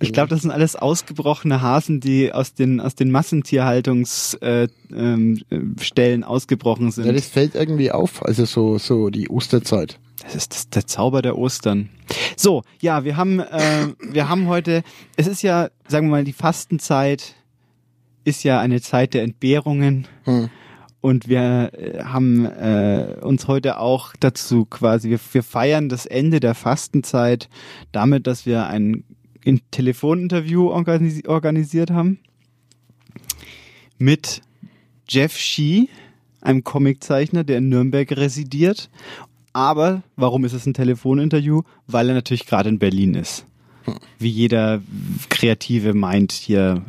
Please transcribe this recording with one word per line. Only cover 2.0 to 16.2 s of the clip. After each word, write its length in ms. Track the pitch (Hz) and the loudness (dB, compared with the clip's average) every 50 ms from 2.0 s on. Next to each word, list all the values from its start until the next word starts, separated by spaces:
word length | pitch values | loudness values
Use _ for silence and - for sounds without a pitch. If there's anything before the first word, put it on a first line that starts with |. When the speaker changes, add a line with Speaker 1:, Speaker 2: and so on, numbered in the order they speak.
Speaker 1:
die 320 | 127 135 135 131 135 - | 0 0 2 2 2 2
aus 220 | - 127 127 - - | 0 -2 -4 -4 -2
den, 260 | - 131 131 131 117 | 0 0 2 0 0
aus 160 | - 135 - | -2 -4 -2
den 140 | - 131 131 | 0 0 2
Massentierhaltungs-, 1200 | 127 135 165 - 165 151 139 - 143 131 127 131 120 127 - 135 127 123 123 - - - - - - - | 2 2 0 0 -2 -2 -2 0 0 0 2 2 2 0 2 2 0 0 0 -2 -4 -6 -6 -6 -8 -6
äh, 260 | - 120 120 120 120 117 - _ _ - - | -4 -2 0 0 0 -2 -4 _ _ -14 -8
ähm, 460 | 113 120 120 117 113 113 113 113 107 - - | -4 -2 0 0 2 2 0 0 -2 -4 -6
äh, 80 | - - 64 - - - | -6 -6 -6 -6 -8 -8
Stellen 440 | - - - 131 123 123 120 120 - | -10 -2 2 2 4 4 2 0 -2
ausgebrochen 680 | - 120 135 - - 131 104 - 120 110 110 120 117 | -2 -4 -4 -2 -2 -2 0 0 0 0 0 0 -2
sind. 160 | 110 117 110 | -2 -2 0
Speaker 2:
Ja, 60 | 120 | 0
das 140 | 123 143 139 | 0 0 0
fällt 280 | - - 135 143 151 - | 0 0 2 2 2 0
irgendwie 380 | - 160 156 156 143 135 123 | -2 -2 0 0 0 0 0
auf, 320 | - - - 180 - - - | 2 0 0 -2 -2 -4 -4
also 200 | - 113 120 117 | 0 0 2 0
so, 320 | - - 120 110 110 110 107 | 2 2 2 2 2 2 0
so 300 | - - 123 113 107 101 | 0 0 0 2 0 0
die 220 | 101 104 101 - | -2 -4 -4 -4
Osterzeit. 680 | - 127 - - 127 117 - - 113 98 78 - - - _ _ _ - - | -4 -4 0 2 0 0 2 2 0 0 0 -2 -8 -14 _ _ _ -20 -16
Speaker 1:
Das 100 | - - | -12 -10
ist 180 | 76 - - - | -8 -8 -8 -10
das, 140 | - - - | -12 -8 -4
der 160 | - 104 - - | -4 -4 -4 -4
Zauber 340 | - - - 127 131 135 | -2 0 0 0 2 0
der 160 | 127 123 - - | 0 0 -2 -2
Ostern. 500 | 123 131 - - - 110 101 101 104 104 - - - - - - - - - | -2 -4 -4 -2 -2 0 0 -2 -2 -6 -10 -14 -10 -10 -8 -6 -6 -8 -2
So, 260 | - - 202 175 123 - _ _ _ | 0 2 2 2 2 -2 _ _ _
ja, 240 | - 170 156 147 131 | -2 0 0 0 -2
wir 120 | 147 143 | -2 -2
haben, 220 | 160 185 190 190 185 | 0 0 2 0 0
äh, 480 | - - 160 160 156 151 151 151 151 147 - - - - | -2 -2 -2 0 0 2 2 0 -2 -4 -6 -10 -10 -4
wir 180 | 139 151 147 147 | -2 -2 0 0
haben 200 | 175 190 185 175 | 0 0 0 0
heute, 340 | 175 175 160 170 165 165 - - - - - - _ | 0 0 0 0 0 0 -2 -4 -12 -20 -20 -8 _
es 120 | - 151 190 | -2 -2 -2
ist 140 | 202 - | -2 -2
ja, 260 | - 190 175 170 165 - _ _ _ | 0 0 2 2 0 -2 _ _ _
sagen 220 | - 147 151 160 151 | -2 0 0 2 2
wir 80 | 147 | 2
mal, 80 | 147 | 0